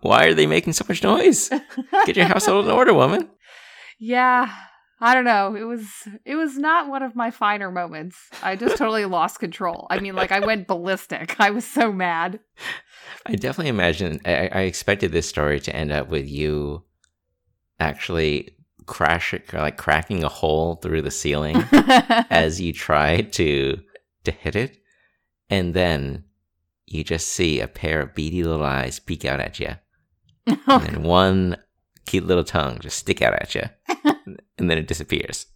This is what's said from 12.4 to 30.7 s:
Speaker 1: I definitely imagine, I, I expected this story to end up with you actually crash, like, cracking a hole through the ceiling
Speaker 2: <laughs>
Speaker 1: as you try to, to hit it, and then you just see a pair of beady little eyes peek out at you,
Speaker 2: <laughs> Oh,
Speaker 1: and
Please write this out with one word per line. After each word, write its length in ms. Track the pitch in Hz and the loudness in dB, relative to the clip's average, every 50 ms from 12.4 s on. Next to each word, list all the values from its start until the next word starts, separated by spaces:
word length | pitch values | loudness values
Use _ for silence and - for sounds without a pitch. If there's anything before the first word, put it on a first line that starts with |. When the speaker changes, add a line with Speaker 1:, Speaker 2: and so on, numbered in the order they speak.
| _ _ _ _ - - - - _ _ _ - - - - - - | _ _ _ _ -12 -12 -12 -12 _ _ _ -20 -20 -20 -20 -16 -8
Speaker 1:
I 100 | - 110 | -6 -6
definitely 320 | 101 90 127 139 - 170 147 | -4 -4 -4 -4 -2 -2 -2
imagine, 520 | 120 101 87 85 80 82 101 85 78 - - | 0 2 2 2 2 0 -2 -4 -4 -4 -2
I, 240 | 87 87 67 87 | -2 0 0 0
I 140 | 92 - 95 | -2 -2 -2
expected 500 | 95 92 87 - - - 101 101 - 90 | -2 -2 -4 -4 0 0 0 0 0 0
this 160 | 80 85 82 | 0 -2 -2
story 320 | - - - 76 73 73 71 | -2 -4 -2 0 0 0 -2
to 160 | - - - | -4 -6 -6
end 160 | - 80 73 | -4 -4 -2
up 160 | 73 76 65 | -2 -4 -4
with 180 | - 80 73 69 71 | -4 -4 -6 -4 -6
you 560 | 71 69 76 76 76 73 73 71 73 - _ _ _ _ _ _ _ _ _ _ _ _ _ _ _ _ _ _ _ _ | -6 -4 -4 -2 -2 -2 -4 -6 -8 -10 _ _ _ _ _ _ _ _ _ _ _ _ _ _ _ _ _ _ _ _
actually 720 | 82 78 73 - - - 92 82 78 78 73 71 - - _ _ _ _ _ _ - | -2 -2 -2 -4 -8 -4 -2 0 0 0 0 -2 -6 -10 _ _ _ _ _ _ -18
crash, 480 | - - - - 76 82 85 - - - 82 - - | -18 -4 0 2 2 2 2 0 -4 -6 -8 -10 -10
like, 240 | - 78 76 73 - | -6 -4 -4 -4 -4
cracking 480 | - - - 76 78 82 - 104 90 80 | -4 0 2 2 2 2 0 -4 -2 -2
a 60 | 71 | -2
hole 460 | - - - 78 76 78 80 85 82 | -2 -2 0 2 2 2 2 0 -2
through 260 | 82 - 85 78 80 | -4 -6 -4 -2 -2
the 100 | 71 67 | -2 -4
ceiling 460 | - - - 76 71 73 76 76 78 | -6 -4 -2 -2 0 0 -2 0 0
Speaker 2:
<laughs> 140 | - 113 123 - | 0 2 6 6
Speaker 1:
as 880 | 285 - 269 262 247 - - 240 226 233 - - - 80 78 87 87 | 6 8 8 6 4 6 4 0 0 2 2 2 2 2 2 0 -2
you 100 | 90 85 | -6 -6
try 520 | 78 - - - 78 76 76 73 82 - 110 | -6 -8 -2 0 2 2 4 4 2 0 0
to, 540 | - - - 90 76 71 69 67 67 67 - - _ _ - _ _ _ _ _ | -2 -2 0 0 2 2 0 0 -2 -4 -6 -10 _ _ -20 _ _ _ _ _
to 80 | - | -8
hit 240 | 85 - - 78 - | -8 -6 -8 -4 -4
it, 220 | 104 120 135 _ _ _ _ _ _ _ _ _ _ _ _ _ _ _ _ | -4 -4 -4 _ _ _ _ _ _ _ _ _ _ _ _ _ _ _ _
and 240 | 101 98 90 87 82 | -2 0 0 0 0
then 500 | 92 90 87 80 71 69 69 69 73 - _ _ _ _ _ _ _ _ _ _ _ _ _ | 2 2 2 2 0 -2 -6 -8 -10 -12 _ _ _ _ _ _ _ _ _ _ _ _ _
you 140 | 80 78 78 | -8 -8 -4
just 240 | - 82 80 - | -4 -4 -4 -4
see 320 | - - - 90 82 76 62 | -6 -2 0 0 0 2 0
a 80 | 50 | -4
pair 320 | - _ - - 78 78 78 | -6 _ -6 -4 -2 -2 -2
of 160 | 69 67 _ | -4 -4 _
beady 280 | - 76 78 85 90 85 | -6 -6 -4 -2 -2 -2
little 200 | 82 80 78 76 | 0 -2 -2 -2
eyes 320 | 69 67 67 65 65 - | -2 -2 -2 -4 -4 -8
peek 280 | - _ - 82 76 - | -10 _ -10 -10 -6 -4
out 160 | 65 67 69 | -4 -4 -4
at 180 | 65 - - - | -6 -8 -8 -8
you, 120 | - 80 - - _ _ _ _ _ | -8 -8 -8 -12 _ _ _ _ _
Speaker 2:
<laughs> 400 | _ _ _ _ _ _ _ _ | _ _ _ _ _ _ _ _
Oh, 100 | - - - - | -2 -2 0 4
Speaker 1:
and 160 | - | 4